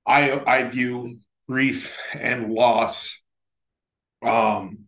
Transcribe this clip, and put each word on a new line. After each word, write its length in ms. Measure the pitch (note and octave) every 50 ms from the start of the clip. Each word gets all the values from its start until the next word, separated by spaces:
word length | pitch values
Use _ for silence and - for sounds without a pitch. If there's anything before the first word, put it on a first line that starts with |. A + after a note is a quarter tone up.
| _
I, 340 | G#2 B2 C#3+ C#3+ C#3 C3+ C#3+ -
I 180 | A#2+ B2 C3 B2+
view 540 | A#2 A#2+ B2+ B2 B2 B2 B2 B2 A#2 A#2+ A#2+ _ _ _ _ _ -
grief 460 | C3 C3 C3+ C3+ A#2 - - - - - - - -
and 380 | - - A#2+ B2 A#2+ A#2 G#2+ A2
loss, 680 | A2 A#2+ A#2+ A2+ A2 A2+ A2+ - - - - - - _ _ _ _ _ _ _ _ _ _ _ _ _ _ _ _ _ _ _ _ -
um, 640 | A#2 A2 A#2 A2 G#2+ G#2 G2+ F#2+ F#2 D2 - -